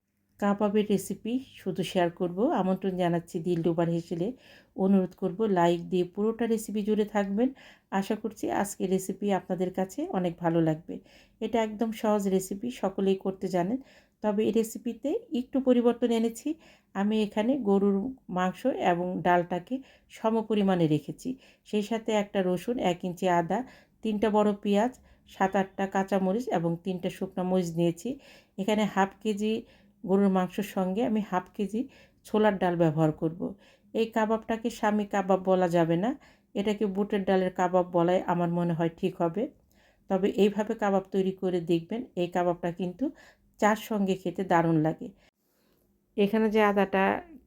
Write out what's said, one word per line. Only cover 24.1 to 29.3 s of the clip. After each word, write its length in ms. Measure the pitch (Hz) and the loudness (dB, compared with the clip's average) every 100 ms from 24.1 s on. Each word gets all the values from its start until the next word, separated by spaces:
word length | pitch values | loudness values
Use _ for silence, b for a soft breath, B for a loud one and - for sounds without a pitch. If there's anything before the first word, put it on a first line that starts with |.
| 208 220 | 0 2
বড় 200 | 214 208 | 4 2
পেঁয়াজ, 400 | 202 202 202 240 - b b - | 0 0 2 0 -4 b b -10
সাত 220 | - 190 196 | -2 0 0
আটটা 300 | 190 - 196 | -2 -4 -4
কাঁচামরিচ 580 | 196 190 196 190 208 254 | -2 0 0 0 -2 -2
এবং 200 | 175 170 170 | -2 -2 -2
তিনটা 280 | 196 180 180 | -4 -4 -6
শুকনো 340 | - 185 - | -6 -8 -4
মরিচ 260 | 180 185 170 165 | 0 0 0 0
নিয়েছি। 340 | 170 170 240 277 B B B - | 0 0 -6 -10 B B B -6
এখানে 260 | 190 214 208 | 0 0 2
হাফ 260 | 196 190 - | 0 0 -2
কেজি 340 | 214 | -4